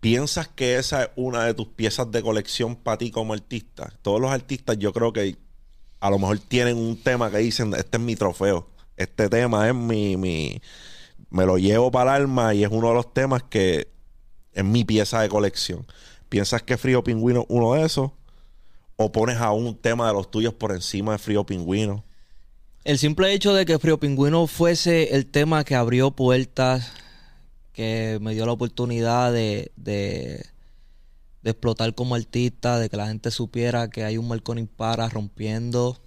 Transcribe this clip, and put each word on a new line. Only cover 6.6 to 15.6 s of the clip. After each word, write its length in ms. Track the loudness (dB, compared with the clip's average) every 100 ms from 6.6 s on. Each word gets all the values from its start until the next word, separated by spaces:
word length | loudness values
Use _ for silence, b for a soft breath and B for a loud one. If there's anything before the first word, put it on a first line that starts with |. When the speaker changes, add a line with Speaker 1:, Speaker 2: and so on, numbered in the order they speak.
| 2 0
Speaker 1:
un 200 | -2 -2
tema 280 | 0 0 0
que 80 | 2
dicen, 340 | 0 0 -2
"Este 220 | -2 -2 -2
es 60 |
mi 120 | -2
trofeo. 540 | 0 -2 0 0 0 -4 b b -6
Este 300 | -6 0 2
tema 360 | 2 2 2 2
es 80 |
mi, 420 | 0 0 0 0 0
mi, 420 | -2 -2 -4 -8 B B B B B B -6
me 160 | 2 4
lo 100 | 4
llevo 340 | 4 4 4
para 260 | 4 4 4
el 60 |
alma 280 | 2 2 2
y 100 | 4
es 60 | 2
uno 180 | 2 2
de 60 |
los 200 | 2 0
temas 280 | -2 0 0
que 440 | 0 0 2 0 -2 -14 -20 -20 -20 -20 -12
es 100 | -4
mi 200 | 0 2
pieza 380 | 2 2 2 0
de 60 | 0
colección". 560 | 2 0 -2